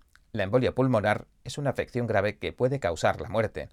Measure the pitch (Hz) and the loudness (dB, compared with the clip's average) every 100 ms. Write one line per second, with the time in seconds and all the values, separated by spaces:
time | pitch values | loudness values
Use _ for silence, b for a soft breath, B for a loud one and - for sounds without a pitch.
0 | _ _ _ 110 95 123 120 - 131 117 | _ _ _ -4 0 2 2 2 2 2
1 | 101 107 - _ - - 139 - - 120 | 2 0 -4 _ -12 -4 -2 -2 -4 -2
2 | 120 104 101 - 85 - 127 135 87 85 | 0 2 0 -2 -6 0 0 0 -2 0
3 | 110 90 78 104 107 80 71 | 0 0 -2 -2 -2 -4 -12